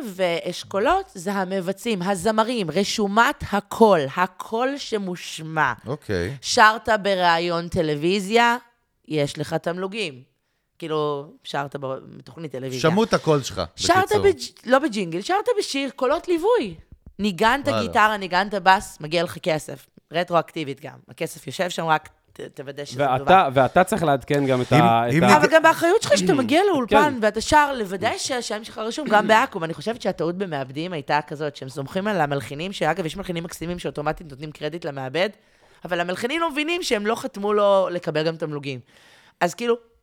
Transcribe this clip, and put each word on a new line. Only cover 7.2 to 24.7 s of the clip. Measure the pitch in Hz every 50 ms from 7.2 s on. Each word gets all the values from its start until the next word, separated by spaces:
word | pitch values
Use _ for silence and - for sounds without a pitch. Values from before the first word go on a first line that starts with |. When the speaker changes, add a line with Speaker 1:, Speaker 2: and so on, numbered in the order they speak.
| 180 175 170 170 175 175 170 170 170 170
Speaker 1:
טלוויזיה, | - 190 160 151 151 147 151 175 196 214 185 190 226 233 233 240 240 247 - _ _ _ _ _ _ _ _ -
יש | 156 151 143 143 - 156
לך | 147 - 165
תמלוגים. | 160 - 175 170 180 190 190 202 226 202 156 131 123 131 _ _ _ _ _ _ _ _ _ _ -
כאילו, | 170 151 156 151 151 147 147 143 143 165 - _ -
שרת | - - 143 143 139 -
ב-, | 143 135 131 131 - - - -
בתוכנית | - - - - 160 165 139
טלוויזיה. | - 127 131 131 131 127
Speaker 2:
שמעו | 139 160 175 208 226
את | - 196
הקול | 151 - 160 151 143
שלך, | 127 - 98 95 87 - _
Speaker 1:
שרת | - - - 349
Speaker 2:
בקיצור. | 381 392 - 415 415
Speaker 1:
בג'-, | 381 403 330 254 - - - _ - 226
לא | 254 262
בג'ינגל, | 294 294 196 220 185 165 160 175
שרת | 208 - 359 415 427 508 466 415
בשיר, | - - - 277 277 254 -
קולות | - 262 247 302 339 - 349
ליווי. | 349 320 339 427 494 415 254 185 160 - - _ - - - - - -
ניגנת | 196 214 175 156 220 226 254 285 254 285
Speaker 2:
וואלה. | 226 -
Speaker 1:
גיטרה, | - - - 226 208 214 214
ניגנת | 202 190 170 180 180 202 208 208
בס, | 196 175 190 190 208 - - - -
מגיע | 151 147 170 170
לך | 170 175 - -
כסף. | - 175 156 151 - - 143 131 - _ _ _ _ -
רטרואקטיבית | 151 170 180 175 175 160 156 - - 170 147 135 135 -
גם. | 147 131 127 127 _ -
הכסף | 127 - 165 - - 151 -
יושב | 143 127 - 175 180
שם, | - - 165
רק | 160 156 156 - - _ _ _ _
ת-, | _ - 131 - -
תוודא | - 135 135 131 143 143
שזה | - 127 131
Speaker 3:
ואתה, | 143 131 127
Speaker 1:
מדובר. | 131 139 156 180 190 170 139
Speaker 3:
ואתה | 127 139 127 - - 180 185
צריך | - 226 185
לעדכן | 165 151 139 131 - - 147 143 139
גם | 131 131 123
את | 123 -